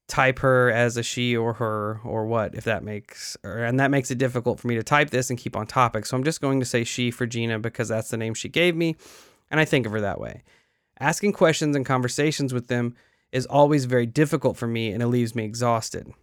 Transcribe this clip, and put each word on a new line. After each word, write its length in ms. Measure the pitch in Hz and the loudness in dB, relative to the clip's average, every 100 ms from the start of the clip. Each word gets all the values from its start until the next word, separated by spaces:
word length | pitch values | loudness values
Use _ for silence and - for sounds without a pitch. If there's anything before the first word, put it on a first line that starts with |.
| - | -6
type 320 | - 131 131 | 0 2 2
her 320 | 135 127 123 | 2 4 4
as 260 | 113 120 117 | 4 2 0
a 60 | |
she 340 | 120 - 123 117 | -4 -2 0 0
or 180 | 117 | 0
her 460 | 110 117 107 104 110 | -2 -2 -2 -4 -6
or 200 | 107 110 110 | -6 -4 -2
what, 280 | 113 101 | -2 -2
if 80 | - | -4
that 200 | 110 101 | -4 -4
makes, 520 | 95 104 - - - - | -4 -10 -12 -16 -14 -12
or, 220 | 101 110 | -10 -4
and 160 | 117 127 | 0 2
that 100 | 135 | 2
makes 220 | 143 123 | 2 0
it 60 | 123 | -2
difficult 420 | 127 123 120 104 | -2 0 -2 -2
for 80 | 120 | -2
me 80 | 117 | -4
to 60 | |
type 260 | 110 147 151 | 2 2 4
this 180 | 127 127 | 0 -2
and 100 | 120 | -6
keep 180 | 151 104 | -6 -6
on 100 | 110 | -2
topic. 400 | 131 120 110 101 | 2 2 2 -4
So 100 | 127 | -2
I'm 80 | |
just 160 | 143 165 | -2 -2
going 200 | 139 135 | 0 0
to 60 | 123 | 0
say 180 | 120 | -2
she 260 | 117 - 120 | -2 -2 -2
for 160 | 113 120 | -2 -4
Gina 320 | 120 117 110 | -2 -2 -2
because 300 | 113 - 110 | -4 -6 -4
that's 220 | 110 - | -4 -4
the 60 | 113 | -4
name 160 | 113 | -4
she 160 | 110 - | -6 -4
gave 280 | 160 175 165 | 0 2 2
me, 180 | 165 160 - - - _ _ | -2 -2 -12 -20 -20 _ _
and 80 | 151 | 0
I 60 | |
think 200 | 156 147 113 | 2 2 0
of 60 | |
her 80 | 107 | -2
that 200 | 101 - | -2 -4
way. 240 | 58 - _ _ _ _ _ _ | -10 -14 _ _ _ _ _ _
Asking 320 | 139 175 208 | -2 0 0
questions 420 | 196 170 151 156 | 4 4 4 0
and 100 | 143 | 0
conversations 680 | 127 131 123 - 151 147 139 | 2 0 0 0 0 0 -2
with 140 | 123 120 | -4 -2
them 260 | 123 120 120 _ _ _ | -2 -2 -6 _ _ _
is 120 | 127 | -6
always 400 | - 139 147 147 123 | 0 4 6 6 4
very 200 | 123 120 | 2 2
difficult 500 | 139 151 156 127 - | 2 2 2 0 0
for 120 | 117 | -2
me, 240 | 117 113 | -2 -2
and 100 | 104 | 0
it 60 | 120 | 2
leaves 260 | 123 117 | 2 2
me 100 | 117 | -2
exhausted. 680 | 107 117 120 117 - - - - | -6 -2 0 0 -2 -10 -12 -20